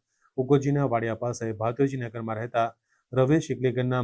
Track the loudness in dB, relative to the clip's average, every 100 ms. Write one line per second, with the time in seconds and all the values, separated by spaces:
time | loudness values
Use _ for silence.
0 | _ _ _ -4 2 4 4 0 2 0
1 | -2 -4 -4 -4 -6 -2 -2 0 -2 -2
2 | -8 -8 -6 -6 -4 -2 -2 -4 _ _
3 | -4 2 4 4 2 -2 0 0 0 0